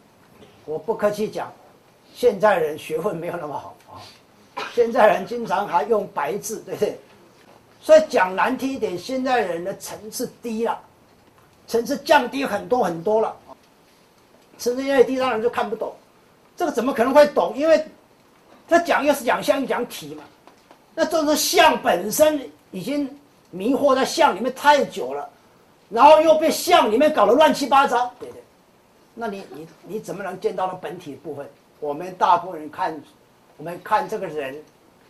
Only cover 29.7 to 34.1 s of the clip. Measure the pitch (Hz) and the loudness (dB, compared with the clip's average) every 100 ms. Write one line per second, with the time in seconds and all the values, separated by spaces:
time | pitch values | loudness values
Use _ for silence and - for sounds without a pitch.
29.7 | - - 208 185 175 190 185 214 190 185 | -20 -12 -12 -10 -10 -10 -6 -6 -2 -6
30.7 | 180 151 170 147 131 165 139 131 _ _ | -6 -12 -12 -14 -16 -14 -12 -14 _ _
31.7 | - 147 147 180 - 202 175 185 165 151 | -12 -8 -8 -8 -4 0 0 0 -12 -14
32.7 | - 180 156 - _ _ _ _ _ 156 | -8 -8 -8 -16 _ _ _ _ _ -14
33.7 | 175 - 214 190 | -12 -2 -2 -2